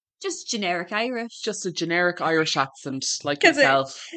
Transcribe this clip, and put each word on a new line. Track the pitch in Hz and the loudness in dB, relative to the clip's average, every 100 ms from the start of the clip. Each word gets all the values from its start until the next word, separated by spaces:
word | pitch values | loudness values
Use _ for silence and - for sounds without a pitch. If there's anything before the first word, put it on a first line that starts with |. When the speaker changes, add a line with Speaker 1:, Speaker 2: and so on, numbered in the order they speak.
| _ - | _ -8
Speaker 1:
Just | 381 330 - | -8 -6 -6
generic | 220 190 175 175 | -4 -2 -2 -2
Irish. | 214 240 240 233 - | -2 -2 -4 -8 -8
Speaker 2:
Just | 220 196 190 | -6 -4 -6
a | |
generic | - 165 170 180 175 | -4 0 2 2 2
Irish | 151 160 151 151 | 2 2 2 2
accent, | 135 - 143 131 - - | 0 -2 -8 -6 -4 -4
like | 143 143 | -2 4
Speaker 1:
'Cause | 359 285 | 4 6
it, | |
Speaker 2:
yourself. | 262 135 135 - - | 4 4 2 -8 -14